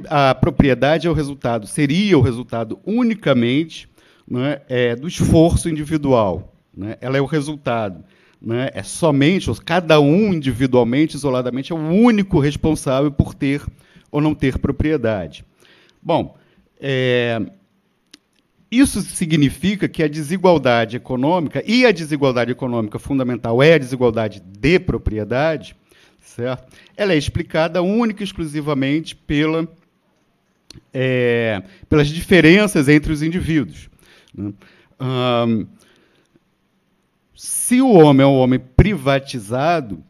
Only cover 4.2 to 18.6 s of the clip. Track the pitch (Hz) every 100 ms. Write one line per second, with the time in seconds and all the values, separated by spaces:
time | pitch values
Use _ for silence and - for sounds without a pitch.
4.2 | - 123 139 143 - 123 120 120 165 -
5.2 | - 165 165 - 170 156 147 156 143 120
6.2 | 101 87 - _ _ - 101 - 123 135
7.2 | 135 156 139 147 139 117 104 82 - _
8.2 | _ _ 110 117 135 - - - 165 139
9.2 | 151 185 - 113 - 175 165 151 143 180
10.2 | 214 165 131 113 135 123 117 135 156 143
11.2 | 143 127 123 123 135 165 156 190 240 208
12.2 | 196 170 143 147 160 156 143 131 147 147
13.2 | - - 139 139 - - _ - - 147
14.2 | 156 147 135 - - - 151 151 113 104
15.2 | 80 - - _ _ _ _ _ 151 151
16.2 | 80 _ _ _ _ - 139 131 127 123
17.2 | 120 113 92 - _ _ _ _ _ -
18.2 | _ _ _ _